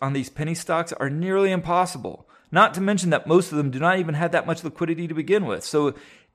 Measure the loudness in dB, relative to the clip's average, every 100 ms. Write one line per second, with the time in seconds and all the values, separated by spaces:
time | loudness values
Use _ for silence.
0 | -4 -2 -4 -6 -4 -4 -2 -2 -2 -4
1 | -4 -2 0 2 2 2 0 0 0 -2
2 | -10 -12 _ _ _ 4 4 4 0 0
3 | 2 0 4 4 4 0 -2 0 0 2
4 | 0 -2 0 0 -2 -4 -6 -6 -4 -4
5 | -4 -4 0 0 0 -4 -2 0 0 -2
6 | -12 -20 _